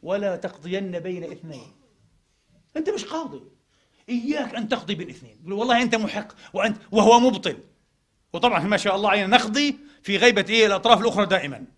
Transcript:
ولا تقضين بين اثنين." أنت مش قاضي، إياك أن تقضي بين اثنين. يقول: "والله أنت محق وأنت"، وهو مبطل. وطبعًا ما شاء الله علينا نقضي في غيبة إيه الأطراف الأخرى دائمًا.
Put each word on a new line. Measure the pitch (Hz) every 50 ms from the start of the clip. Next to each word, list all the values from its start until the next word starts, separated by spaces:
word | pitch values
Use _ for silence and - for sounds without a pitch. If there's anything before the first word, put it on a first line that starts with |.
| -
ولا | 160 185 208 208 196 180
تقضين | - - 180 - - 143 175 185 196 196 185 180 170
بين | 160 185 180 180 170 151
اثنين." | - - - 160 151 127 113 - _ _ _ _ _ _ _ _ _ _ _ _ _ _ _ _ _ _ _ _ _
أنت | 302 320 359
مش | 427 - -
قاضي، | - - 320 320 - 143 127 127 - _ _ _ _ _ _ _ _ _ _ _ -
إياك | 247 240 226 269 294 302 269 240 226
أن | 226 226
تقضي | 214 262 - - 160 202
بين | 160 180 -
اثنين. | - - - - - _
يقول: | 165 160 196
"والله | 202 226 247 240 233
أنت | 247 233 233
محق | 226 220 - - 208 208 - - - - - -
وأنت"، | 185 196 220 214 - - -
وهو | - 220 196 214 233 240
مبطل. | 240 254 220 185 - 175 139 - - _ _ _ _ _ _ _ _ _ _ _ _ _ -
وطبعًا | 170 - 240 220 170
ما | 151 196 208
شاء | 190 - 208 185
الله | 196 208 208
علينا | 190 214 196
نقضي | 185 220 247 226 220 214 285 294 285 277 - - - - _ _
في | - 202
غيبة | 185 202 247 233 202 196 190
إيه | 220 226 220
الأطراف | 208 202 185 - 226 233 220
الأخرى | 214 233 - 190 202
دائمًا. | 185 190 185 135 143 131 110 - - _